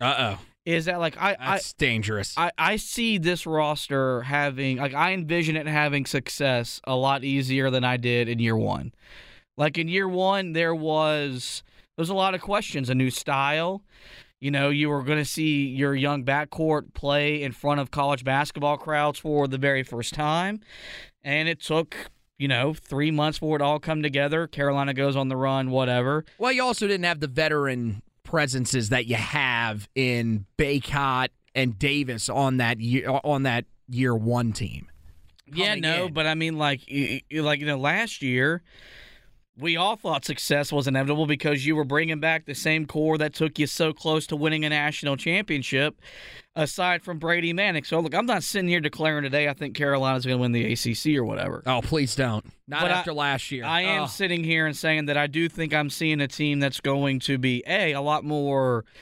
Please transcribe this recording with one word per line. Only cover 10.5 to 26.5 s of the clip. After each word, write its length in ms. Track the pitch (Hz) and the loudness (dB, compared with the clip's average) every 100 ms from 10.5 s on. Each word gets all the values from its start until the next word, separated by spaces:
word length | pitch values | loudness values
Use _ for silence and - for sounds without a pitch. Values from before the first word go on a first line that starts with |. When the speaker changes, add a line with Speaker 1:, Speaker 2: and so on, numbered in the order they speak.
Speaker 2:
there 240 | 160 165 165 | 0 0 0
was, 880 | 156 156 156 151 143 127 - - - _ - - | 0 2 2 0 -2 -6 -8 -10 -14 _ -14 -6
there 60 | |
was 60 | 165 | -2
a 40 | |
lot 220 | 190 190 185 | 2 2 0
of 60 | |
questions, 480 | - 180 - 147 127 | -2 -2 -2 -4 0
a 60 | 131 | 2
new 140 | 131 | 2
style. 720 | 120 - 139 139 151 170 196 _ - - - - - | 0 -2 0 2 0 -2 -4 _ -20 -20 -20 -20 -8
You 100 | 139 | -2
know, 180 | 143 143 | 0 2
you 200 | 147 147 | 2 2
were 140 | 147 | 0
gonna 200 | 127 151 | 0 0
see 440 | 143 - 156 147 139 | 0 -2 0 2 0
your 280 | 131 139 135 | 0 0 2
young 300 | 143 147 123 | 0 0 0
backcourt 680 | 139 151 - 160 151 - | 0 -2 -2 0 0 -2
play 500 | - 143 143 147 151 | -6 0 2 2 0
in 100 | 139 | -4
front 260 | 113 143 143 | -4 0 0
of 120 | 139 | 0
college 340 | 147 143 139 131 | 0 0 0 2
basketball 500 | 135 147 - 147 147 | 2 0 0 0 0
crowds 440 | - 151 147 143 | 0 2 2 0
for 280 | 160 147 139 | 0 2 2
the 100 | 131 | 2
very 260 | 139 135 | 2 0
first 300 | 131 117 117 | -2 -6 -6
time. 460 | 156 151 160 190 208 - - - - - _ | -2 0 0 0 -4 -10 -20 -18 -18 -18 _
And 240 | 143 147 160 | -2 0 0
it 140 | 170 | -2
took, 340 | - 156 165 - - - _ - | 0 0 0 -6 -14 -18 _ -4
you 80 | 139 | 0
know, 260 | 120 139 | 2 0
three 380 | 156 - 143 151 | -2 -6 -2 0
months 260 | 151 151 147 | 2 0 0
for 180 | 156 151 | -2 2
it 60 | |
all 180 | 143 151 | 2 0
come 220 | 165 156 | 0 -2
together. 460 | 151 139 143 160 165 | 0 0 0 0 -2
Carolina 480 | - 143 139 139 135 | 0 0 2 0 0
goes 200 | 139 135 | 0 0
on 120 | 135 | 0
the 100 | 131 | 0
run, 320 | 135 135 131 | 0 0 0
whatever. 560 | 131 127 123 123 151 160 - | 2 2 2 2 0 -4 -4
Speaker 1:
Well, 120 | 233 | 0